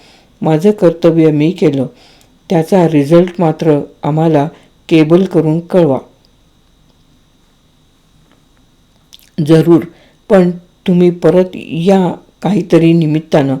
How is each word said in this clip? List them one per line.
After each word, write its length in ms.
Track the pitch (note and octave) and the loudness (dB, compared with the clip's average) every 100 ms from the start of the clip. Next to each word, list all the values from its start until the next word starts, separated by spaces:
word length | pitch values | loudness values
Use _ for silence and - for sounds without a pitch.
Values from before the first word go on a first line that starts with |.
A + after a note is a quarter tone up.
| _ _ _ - | _ _ _ -8
माझं 280 | D#3+ D#3 G3+ | -4 0 0
कर्तव्य 600 | G#3 E3+ E3 E3+ E3 D#3 | 0 0 0 0 2 2
मी 200 | D3+ D#3 | 2 -2
केलं, 360 | F#3 E3 C#3 B2+ - _ _ _ _ - | 0 -2 -2 -6 -12 _ _ _ _ -4
त्याचा 380 | E3 D#3+ G3 E3 | -4 0 0 2
रिझल्ट 440 | D3+ C#3 E3+ F3+ - | 0 2 2 2 -2
मात्र 420 | E3 D#3+ D#3+ D3 - - | -4 -2 -2 -2 -4 -10
आम्हाला 460 | D3 D#3 E3 D3+ D3+ - _ _ - | -6 -2 0 0 -2 -8 _ _ -2
केबल 360 | E3 D#3 F3 | 0 2 0
करून 360 | F#3 E3+ D#3 D#3+ | 0 -2 -2 -4
कळवा." 380 | E3+ F#3+ D#3+ B2+ - _ _ _ _ _ _ _ _ _ _ _ _ _ _ _ _ _ _ _ _ _ _ _ _ _ _ _ _ _ _ - _ - D3 | -2 0 0 -2 -8 _ _ _ _ _ _ _ _ _ _ _ _ _ _ _ _ _ _ _ _ _ _ _ _ _ _ _ _ _ _ -20 _ -6 0
"जरूर, 340 | D#3+ D#3 E3 - - _ _ - | 2 4 2 0 -14 _ _ 0
पण 220 | G3 F3+ F3 - _ - | 2 2 -4 -14 _ -2
तुम्ही 240 | F3 F3+ | 0 0
परत 340 | F3 F3 F3+ F#3 | 0 0 0 -2
या 600 | - - D#3+ F3 G3 F3 - _ _ | -6 -12 -4 0 0 0 -6 _ _
काहीतरी 500 | F3 G#3 F3 E3 E3 | -4 -4 0 2 2
निमित्तानं. 640 | E3+ D#3 D3+ D#3+ D#3 C3+ C3+ | 2 0 -4 -2 -2 -2 -4